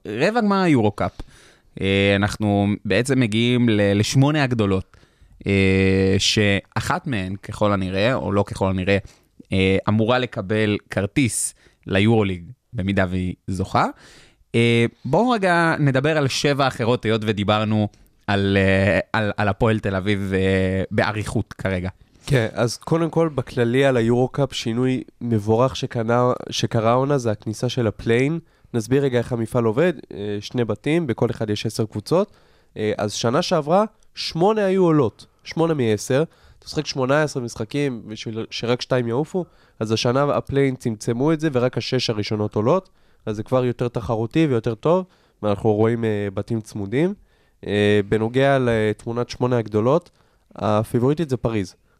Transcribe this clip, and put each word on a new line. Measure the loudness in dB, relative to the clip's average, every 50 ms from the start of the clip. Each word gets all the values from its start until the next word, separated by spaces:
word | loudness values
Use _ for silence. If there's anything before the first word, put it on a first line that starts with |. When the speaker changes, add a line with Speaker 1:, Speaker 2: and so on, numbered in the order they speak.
| -10
Speaker 1:
רבע | -8 -4 -2 0 0 0 0
גמר | 0 2 2 2
היורו-קאפ. | 2 2 4 4 2 0 0 -2 -4 -6 -6 -10 -16 -16 -20 -20 -20 -20 _ _ _ _ -8 -4
אה, | -2 0 2 2 4 4 2
אנחנו | 2 0 -2 -2 -2 0 0 2 2 2 0 0 -2 -2
בעצם | 0 0 0 2 2 2 2
מגיעים | 2 2 2 0 2 2 2 2 2 2
ל-, | 2 2 2 2 2
לשמונה | 2 2 2 4 4 4 4 4 2 0
הגדולות, | 0 0 0 0 2 0 0 -2 _ -14 -20 _ _ _ _ -20 -20 -18 -8 -2
אה, | 0 2 4 4 4 4 4 4 4 4 4 2 2 2
שאחת | 2 0 0 2 2 2 2 2 0 -2 _ -6 -4 -4 -2 -4 -4 -4
מהן, | -4 -4 -4 -4 -6 -8
ככל | -10 -12 -10 -4 -2 0 0 0
הנראה, | 0 -2 -2 -2 0 0 0 0
או | -2 -2 0
לא | 0 0 0
ככל | -2 -2 -2 -2 -2
הנראה, | 0 0 0 2 2 0 0 -4 -14 _ _ _ _ -20 -8 -2 0
אה, | 2 2 2 2 2 0 0
אמורה | 0 2 2 2 0 0
לקבל | -2 -4 -6 -6 -6 -2 -2 0 0 0 0 -2 -4 -6
כרטיס | -4 -4 -4 -2 0 0 0 0 0 -2 -6 -6 -8 _ _ _ _ _ -8
ליורוליג, | -2 0 2 4 4 4 4 2 0 -4 -6 -10 -16 -20 _ _ _ -8
במידה | -4 -2 0 0 0 0 0
והיא | 0 -2 -2 -4 -6 -8 _
זוכה. | -8 -6 -6 -4 -2 0 0 0 -2 -4 -8 -18 -20 -20 -20 -20 _ _ _ _ _ 0
אה, | 2 2 4 4 2 2 0 -2 _ -4
בואו | 0 0 2 2 2
רגע | 0 0 2 2 2 2 2 2 2 2
נדבר | 2 2 2 2 0 0 0
על | 0 0
שבע | -2 -2 0 0 0 2 2 0
אחרות, | 0 -2 -2 0 0 0 0 0
היות | 0 0 0 0
ודיברנו | -2 -2 0 0 0 0 2 0 0 0 0 0 -2 -4 _ _ _ _ _ _
על, | -2 0 2 2 2 4 4
אה, | 4 4 4 4 4 4 2 2 0 -2 -2
על, | -2 -2 -2 -2
על | -2 -2
הפועל | -2 0 0 2 2 2 0
תל | -2 -2 -2
אביב, | -2 -2 -2 -2 -2 -2 -2 0
אה, | 0 2 2 2 2 2 0 0 -2 -4 -4
באריכות | -4 -4 -2 -2 -4 -4 -6 -4 -4 -4 -4 -6 -8
כרגע. | -6 -4 -4 -4 -4 -4 -8 -10 _ _ _ _ _ -4
Speaker 2:
כן, | -2 0 0 0 0 -2
אז | -2 -2 -2 -2
קודם | -6 -4 -2 0 0 0 0
כל, | 0 0 0 0
בכללי | -2 -6 -8 -4 -2 0 0 2 2 2 2
על | 2 2
היורו-קאפ, | 2 2 2 2 2 0 0 0 -2 -4 -2 -4
שינוי | -6 -6 -4 -2 0 0 0 -2 -2 -6 -10 -12 -10
מבורך | -4 -2 -2 0 2 2 2 2 2 0 0
שקנה, | -4 -8 -6 -4 -4 -2 0 2 2 2 2 0 -2 -6 -8
שקרה | -6 -4 -4 -2 0 0 2 2
העונה, | 2 2 2 0 0
זה | 0 0 -2
הכניסה | -4 -4 -6 -10 -6 -4 -6 -4
של | -2 -2 -2
הפליין. | -2 -2 -2 -2 0 2 2 2 0 -2 -6 -8 _ _ _ _ _ -6
נסביר | -6 -2 0 0 0 2
רגע | 2 0
איך | -2 -2 -2 -4
המפעל | -4 -4 -2 0 0 0
עובד, | 2 2 2 2 0 0 -4 -8 -14 -12
אה, | -10 -8 -6 -6 -8
שני | -8 -6 -4 -2 -2
בתים, | -2 -4 -4 -2 -2 0 0 0
בכל | -2 -2 0 0 -2
אחד | -2 -4 -4 -4
יש | -4 -4 -4
עשר | -4 -4 -4 -4
קבוצות. | -4 -6 -8 -4 0 0 0 0 -2 -8 _ _ _ _ _ _ _ -8
אה, | -4 -4 -2 -2
אז | -2 -4 -4 -4
שנה | -2 -2 0 0 0
שעברה, | 0 0 -2 -2 0 2 2 2 2 0 _ _ _ _ _
שמונה | -12 -10 -6 -2 0 2 2 2 2 2
היו | 2 2 4 4
עולות, | 4 4 4 2 2 -2 -6 -16 -20 _ _ -18
שמונה | -8 -2 0 0 0 0
מעשר. | 0 2 2 0 0 0 0 0 0 0 -2 _ _ _ -20 -20 _
אתה | -16
משחק | -8 -6 -6 -6
שמונה | -4 -4 -2 0 2 2 2 0
עשרה | 0 -2 -6 -8
משחקים, | -6 -8 -8 -8 -6 -4 -2 -2 -2 -4 -6 -10
בשביל | -12 -14 -12 -10 -8 -8 -8 -8 -8
שרק | -8 -6 -2 -2 -2 -2
שתיים | -2 -2 -2 0 0
יעופו, | 0 -2 -2 -2 -2 -4 -6 -6 -8 _ _ _ _ _ -6
אז | -4 -2
השנה | 0 0 0 2 2 2 2
הפליין | 0 0 -2 -2 -2 0 0 0 0 0
צמצמו | -2 -4 -6 -6 -4 -4 -4 -2 0 0 0 0
את | 0
זה, | -2 -2 0
ורק | 0 0 0 -2
השש | -4 -4 -2 -2 -2 0 -2
הראשונות | -2 -2 -4 -2 -2 -2 -2 -2 -2
עולות, | 0 2 2 2 0 -2 _ _ _ _ _ _ _ -10
אז | -8 -6
זה | -6 -2
כבר | 0 0 2 2
יותר | 0 0 -2 -4
תחרותי | -4 -4 -4 -4 -2 -2 -2 -2 0 0 2 2 2
ויותר | 2 0 0 -2 -4
טוב, | -2 0 2 2 2 0 -4 _ _ _ _ _ _ -2
ואנחנו | -2 0 2 2 2 4
רואים, | 4 4 2 2 0 0
אה, | -2 -2 -2 -4 -4 -6
בתים | -6 -6 -4 -4 -6
צמודים. | -6 -8 -8 -8 -6 -2 0 0 0 0 -2 -6 -14 _ _ _ _ _ _ _ -6
אה, | -2 0 2 4 4 4 2 2 2
בנוגע | 0 0 0 0 0 2 2 4 4 2
לתמונת | 2 0 0 0 0 0 -2 -4 -6 -6 -6 -6 -6 -6
שמונה | -4 -2 0 0 2
הגדולות, | 0 0 0 0 0 2 2 2 0 -2 _ _ _ _ _ _ _ _ _ -8
הפיבוריטית | -4 -2 0 2 0 0 0 0 2 2 2 2 0 -2 -4
זה | -4
פריז. | -2 -2 -2 -2 -2 -4 -6 -10 _ _ _ _